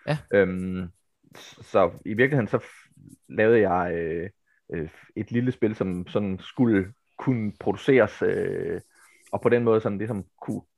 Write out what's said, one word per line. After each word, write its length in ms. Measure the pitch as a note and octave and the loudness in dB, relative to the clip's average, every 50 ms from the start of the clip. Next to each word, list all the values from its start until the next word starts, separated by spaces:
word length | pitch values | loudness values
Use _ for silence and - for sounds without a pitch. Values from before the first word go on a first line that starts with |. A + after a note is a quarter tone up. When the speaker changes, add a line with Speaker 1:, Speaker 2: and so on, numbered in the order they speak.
| - | -6
Speaker 1:
Ja. 120 | - D3+ D3 - - | -6 -6 -6 -4 0
Speaker 2:
Øhm, 560 | G2+ G2+ F#2+ F#2 F#2 F#2 F#2 F#2 F#2 F#2 F2 F2 - _ _ _ _ _ _ _ - | 2 2 2 2 0 -6 -6 -6 -6 -6 -8 -10 -14 _ _ _ _ _ _ _ -20
s-, 300 | - - - - - A2+ | -20 -20 -20 -20 -20 -8
så 240 | - - G2+ F2+ E2+ - - - | 0 2 4 4 2 0 -6 -10
i 100 | G2 G#2+ | -4 0
virkeligheden, 340 | A2 C3 C3+ D3+ C3+ G#2 - | 2 2 2 2 0 0 0
så 80 | - | -2
f-, 340 | A2+ - - - - _ _ _ _ - - - _ _ - | -2 -4 -4 -20 -20 _ _ _ _ -20 -20 -20 _ _ -8
lavede 420 | C#2 G#2+ G#2+ A2+ A#2+ A2 G2 F#2 | 0 2 4 6 6 6 4 4
jeg, 240 | F2+ F2+ F2+ F2+ E2+ | 2 0 -2 -2 -4
øh, 360 | E2+ E2+ D#2+ E2 E2 E2+ G2 - _ _ _ _ _ _ - | -4 -4 -4 -4 -6 -6 -10 -12 _ _ _ _ _ _ -10
øh, 160 | D#2+ E2+ D#2 D#2+ - - - _ - | -8 -8 -8 -8 -12 -20 -20 _ -10
et 140 | A2 G#2+ - | -10 -6 -4
lille 200 | A2+ A#2+ B2 B2+ | -2 -2 -2 -2
spil, 220 | - - A2+ G#2 G#2+ | -2 0 -2 -2 0
som 320 | - F#2+ F#2+ F2+ F2+ F2 - | -2 -4 -4 -4 -6 -8 -4
sådan 300 | - G#2+ G#2 F#2+ F#2+ F#2 | -4 -4 -2 -4 -6 -8
skulle 500 | - - - - B2 A#2 G#2 F#2+ F#2 G2+ - _ _ _ _ - | -10 -8 0 2 2 4 4 2 2 -2 -8 _ _ _ _ -6
kunne 340 | - C3+ B2+ A2+ G#2+ G2+ - - | -4 -2 -2 -2 -2 -6 -6 -6
produceres, 600 | - G#2+ G2 - - D3 C3 B2 G#2+ G#2 - - | -4 -4 -4 -2 2 4 6 6 4 4 2 -2
øh, 580 | F#2+ F#2+ F#2+ F#2+ F#2 F#2 F#2 F#2 F#2 E2+ F2 F#2 - _ _ _ _ _ _ _ _ - | -2 -2 0 -2 -2 -4 -4 -6 -6 -6 -8 -8 -10 _ _ _ _ _ _ _ _ -10
og 80 | G2+ G#2 | -6 -2
på 80 | - A2+ | 0 2
den 160 | A#2+ A#2+ A#2+ | 2 2 2
måde 160 | A2+ A2 A2 | 2 2 2
sådan 180 | - A2 G2+ F#2+ | 0 -2 -4 -4
ligesom 260 | G#2+ A#2 A2+ G2 F2+ _ _ - | -6 -6 -6 -6 -8 _ _ -14
kunne 200 | - - G#2+ F2+ - _ _ | -10 -8 -8 -10 -10 _ _